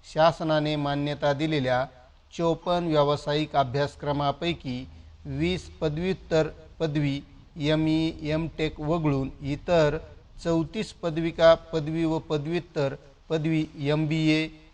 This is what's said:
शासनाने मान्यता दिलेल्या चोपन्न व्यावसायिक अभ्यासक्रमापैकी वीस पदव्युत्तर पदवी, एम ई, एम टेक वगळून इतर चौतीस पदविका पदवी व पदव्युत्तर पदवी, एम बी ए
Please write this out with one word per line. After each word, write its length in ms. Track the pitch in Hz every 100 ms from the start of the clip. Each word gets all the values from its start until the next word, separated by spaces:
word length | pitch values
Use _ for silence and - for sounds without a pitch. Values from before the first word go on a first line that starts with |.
| -
शासनाने 680 | 156 160 165 165 156 151 151
मान्यता 560 | 143 143 147 147 147
दिलेल्या 520 | 139 156 156 127 127 135 - - - _
चोपन्न 560 | - 170 160 - 175 175
व्यावसायिक 680 | 151 143 147 147 151 151 147
अभ्यासक्रमापैकी 1300 | 131 139 143 - 147 143 143 135 170 165 135 127 131 - - - 147
वीस 360 | 139 165 180 - -
पदव्युत्तर 680 | 160 151 185 190 - 160 156 - - -
पदवी, 400 | 160 147 147 139 - - - -
एम 280 | 147 156 156
ई, 220 | 160 160 -
एम 240 | 151 156 165 -
टेक 220 | 156 151
वगळून 500 | 151 170 151 139 135 -
इतर 540 | 139 143 - 175 151 151 - - - -
चौतीस 480 | 170 165 156 214 -
पदविका 640 | - 127 151 165 165 165 165 -
पदवी 320 | 160 151 160
व 140 | 165 160
पदव्युत्तर 760 | - 151 143 175 170 - 139 - - - -
पदवी, 340 | 160 156 160 156 -
एम 260 | 143 151 156
बी 120 | 160 156
ए 180 | 156 160 - -